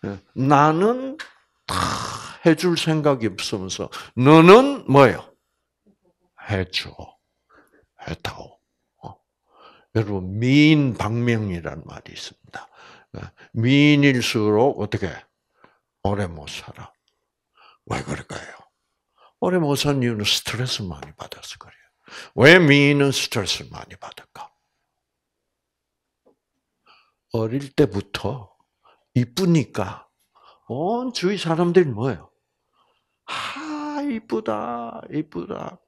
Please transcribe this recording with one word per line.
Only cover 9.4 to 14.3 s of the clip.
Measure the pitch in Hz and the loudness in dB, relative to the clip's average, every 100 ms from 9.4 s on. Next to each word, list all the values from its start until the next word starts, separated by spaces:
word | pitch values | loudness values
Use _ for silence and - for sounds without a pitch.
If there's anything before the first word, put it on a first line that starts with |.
| _ _ - _ _ | _ _ -20 _ _
여러분, | 110 104 101 92 101 | -4 -4 -6 -8 -4
미인방명이라는 | 123 139 151 156 139 104 107 117 120 113 104 87 78 71 - | 2 4 6 4 2 -4 -4 -2 -2 -2 -4 -8 -10 -14 -16
말이 | - - | -20 -20
있습니다. | - - _ _ - - _ - - _ - | -18 -18 _ _ -20 -20 _ -20 -20 _ -20
예, | 95 _ - | -20 _ -14
미인일수록 | 117 120 139 147 147 143 127 113 | -4 2 4 6 6 4 2 -2